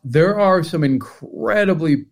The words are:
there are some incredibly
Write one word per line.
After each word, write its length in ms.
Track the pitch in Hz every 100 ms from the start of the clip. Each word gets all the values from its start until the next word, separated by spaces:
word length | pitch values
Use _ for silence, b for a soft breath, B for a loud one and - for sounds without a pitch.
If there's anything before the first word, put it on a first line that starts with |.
there 360 | 127 143 180 208
are 220 | 196 185
some 220 | 160 165
incredibly 1200 | 139 131 - - - - 220 214 196 170 160 143 -